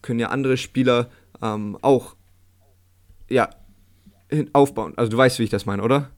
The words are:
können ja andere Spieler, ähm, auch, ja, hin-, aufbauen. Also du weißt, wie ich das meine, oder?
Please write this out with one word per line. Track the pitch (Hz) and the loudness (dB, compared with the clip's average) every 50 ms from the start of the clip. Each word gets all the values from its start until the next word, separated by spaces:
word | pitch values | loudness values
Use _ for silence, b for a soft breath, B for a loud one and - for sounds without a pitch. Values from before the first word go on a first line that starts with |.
können | - - 120 117 | -6 -4 -4 -4
ja | 120 - | -4 -4
andere | - 139 135 131 127 | -4 -4 0 0 -2
Spieler, | 127 - - - 131 127 127 120 120 117 b b b b b _ - | -2 -4 -6 -2 0 2 4 2 2 0 b b b b b _ -8
ähm, | - 110 107 107 104 104 101 - | -6 -6 -6 -6 -8 -10 -10 -2
auch, | - 135 135 120 - - - _ _ _ _ _ _ _ _ _ _ _ _ _ _ _ _ _ _ _ - - - - | 2 2 2 2 0 -8 -20 _ _ _ _ _ _ _ _ _ _ _ _ _ _ _ _ _ _ _ -20 -20 -8 -2
ja, | 127 123 110 - - - - - _ _ _ _ _ _ _ - _ _ _ _ | 0 0 0 0 -4 -20 -20 -20 _ _ _ _ _ _ _ -20 _ _ _ _
hin-, | - 151 143 - | -4 -4 -4 2
aufbauen. | - 143 143 139 - 113 107 80 - | 4 4 4 4 2 -8 -8 -8 -4
Also | - 120 110 | -4 -2 -2
du | 110 | 2
weißt, | 117 131 127 127 - | 2 2 2 2 0
wie | 117 | -4
ich | 104 | -2
das | - 101 - | -2 -4 -4
meine, | 104 101 98 | -4 -4 -2
oder? | 98 113 135 143 139 - - | 0 0 0 0 -2 -6 -16